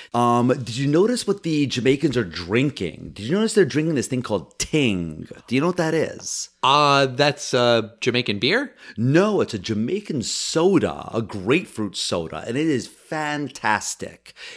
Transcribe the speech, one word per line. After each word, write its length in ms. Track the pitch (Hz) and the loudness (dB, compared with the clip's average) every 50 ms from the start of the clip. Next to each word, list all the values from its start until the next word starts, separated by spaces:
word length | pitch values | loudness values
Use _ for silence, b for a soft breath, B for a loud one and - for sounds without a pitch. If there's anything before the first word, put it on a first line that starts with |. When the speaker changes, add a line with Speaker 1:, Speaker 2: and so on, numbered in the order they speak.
| B B - | B B 0
Speaker 1:
Um, 320 | 117 120 120 120 120 120 | 2 4 4 4 4 4
did 280 | 127 123 131 117 110 110 | 4 2 0 -2 -8 -6
you 120 | 131 139 | -2 0
notice 400 | 143 147 165 202 226 247 233 - | 2 4 4 4 4 2 0 0
what 160 | 202 196 202 - | -2 -4 -2 -2
the 240 | 165 156 147 143 | -2 0 2 0
Jamaicans 500 | 123 - 127 110 131 143 143 165 151 117 | 0 0 0 2 2 2 4 2 0 2
are 60 | 123 107 | 0 -2
drinking? 880 | 85 80 87 87 85 104 123 139 147 - - 95 80 76 80 82 82 - | -2 -6 -10 -6 0 0 2 2 2 0 -2 -6 -6 -6 -10 -14 -14 -12
Did 120 | - 101 | -10 -4
you 100 | 120 170 | -2 0
notice 180 | 208 220 214 - | 0 0 0 2
they're 120 | 214 180 | 2 0
drinking 280 | 123 - 151 156 165 160 | 2 2 -2 0 0 0
this 140 | 123 107 | -2 -2
thing 160 | - 135 123 113 | -2 -4 -4 -4
called 340 | - 107 92 - - _ | -4 -4 -4 -6 -8 _
Ting? 680 | - - - - 156 139 117 98 90 85 80 78 78 85 - - - - | -8 -6 -2 0 2 2 2 0 0 -4 -6 -8 -12 -14 -16 -16 -18 -8
Do 80 | - 120 | -2 0
you 80 | 135 | 0
know 60 | 151 | 0
what 100 | 180 180 | 0 0
that 160 | 180 165 160 165 | 0 0 0 0
is? 560 | 160 123 - 92 - - - - - - - _ - - | 0 -2 -2 -4 -10 -10 -10 -8 -8 -10 -12 _ 0 2
Speaker 2:
Uh, 440 | 127 139 147 147 143 139 139 139 | 4 4 6 6 4 4 4 2
that's, 460 | 131 123 127 143 147 139 - - - - | 2 2 2 2 2 2 -2 -6 -2 2
uh, 360 | 123 123 120 117 113 107 104 - - | 2 4 4 4 2 2 -2 -8 -4
Jamaican 380 | - 123 117 123 123 - 104 101 | -2 0 0 0 -2 -2 -2 0
beer? 360 | 120 139 196 254 285 - B B B B B | 0 0 0 0 -2 -4 B B B B B
Speaker 1:
No, 460 | 104 117 127 143 170 196 214 208 160 | -2 0 2 4 4 4 4 2 0
it's 120 | 107 - - | 0 0 -4
a 60 | 98 | -8
Jamaican 640 | 87 - 110 104 113 135 180 208 208 - - 127 95 | -4 -4 -2 -2 -2 -2 -2 -4 -4 -6 -6 -6 -4
soda, 840 | - - - - - - 160 170 196 190 143 107 85 71 71 - - - | -4 -6 -6 -6 -2 0 2 4 6 4 4 4 2 -4 -6 -10 -6 -4
a 80 | 113 | -6
grapefruit 760 | 113 87 - 101 90 107 143 185 170 - - 113 107 95 - | -6 -4 -8 -6 0 2 2 2 0 -4 -8 -6 -6 -6 -6
soda, 460 | - - - 104 87 82 78 78 78 - | -6 -4 -2 -2 -4 -4 -6 -8 -10 -8
and 80 | 113 117 | -6 -4
it 120 | 139 160 | -2 0
is 200 | 165 143 117 90 | 0 0 0 -2
fantastic. 1500 | - - - - - 165 156 151 147 147 147 147 127 - - - 110 107 98 - - - - - - - _ _ - - B B B B | -6 -14 -20 -14 -8 -6 -6 -4 -4 -4 -6 -6 -8 -8 -4 0 2 2 2 0 -4 -8 -8 -10 -14 -14 _ _ -20 -20 B B B B